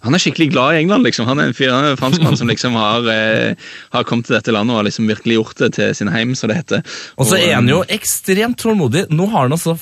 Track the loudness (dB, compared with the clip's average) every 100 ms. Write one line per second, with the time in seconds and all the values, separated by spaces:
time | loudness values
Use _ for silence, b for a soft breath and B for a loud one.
0 | 0 0 0 0 2 4 4 2 2 4
1 | 2 2 0 0 0 0 0 2 2 0
2 | 0 2 2 2 0 -2 0 0 0 0
3 | 0 0 2 2 0 -4 B B B -4
4 | -2 -2 0 -2 0 0 0 0 -2 -2
5 | -2 -2 0 0 0 0 -2 0 -2 -2
6 | -2 -2 -2 -2 -2 -2 -2 -4 -4 B
7 | B -2 0 2 2 2 2 2 0 -4
8 | -4 -6 -2 0 0 -2 -2 0 0 0
9 | -2 0 0 0 0 0 -2 -4